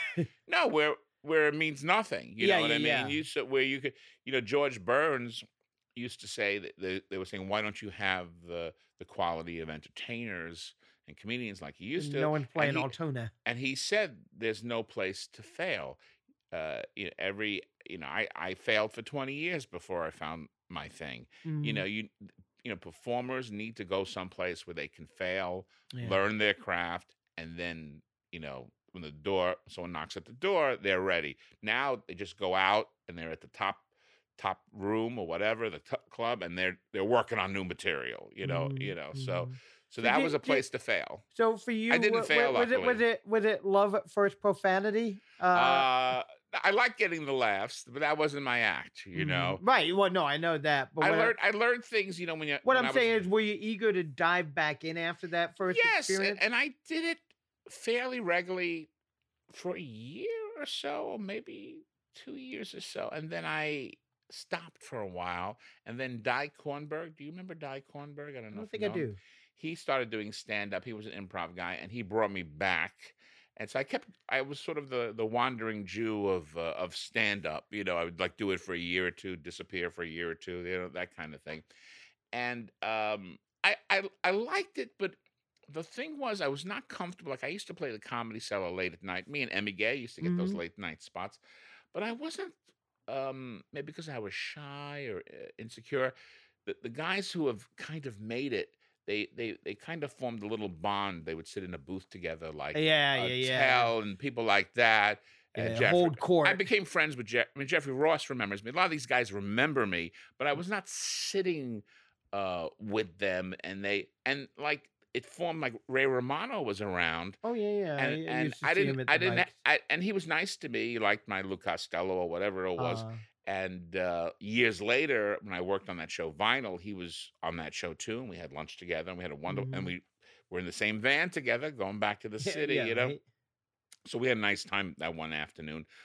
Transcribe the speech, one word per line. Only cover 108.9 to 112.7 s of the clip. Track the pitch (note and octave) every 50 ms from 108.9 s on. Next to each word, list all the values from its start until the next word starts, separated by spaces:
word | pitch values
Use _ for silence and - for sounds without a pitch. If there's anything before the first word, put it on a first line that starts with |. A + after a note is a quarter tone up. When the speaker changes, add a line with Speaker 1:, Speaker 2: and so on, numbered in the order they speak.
Speaker 2:
these | D#3+ D3+ A#2+
guys | - C3 B2+ A#2+ G2
remember | G2 G2+ G2 G2+ G#2+ A#2+ C#3 D#3 C#3+ C3+ A2
me, | G2 F2+ E2+ E2+ E2 - - - - _ -
but | C3
I | D3
was | C#3 D#3 F3 F#3+
not | G#3+ G3 - -
sitting, | - - - - - - - - - G3 F3+ F#3 E3 D3+ C3 B2 A2+ G#2 - _ _ - _ _ _ _ _ - G2
uh, | G2+ G2 F#2 F2+ F2 D#2+ C#2+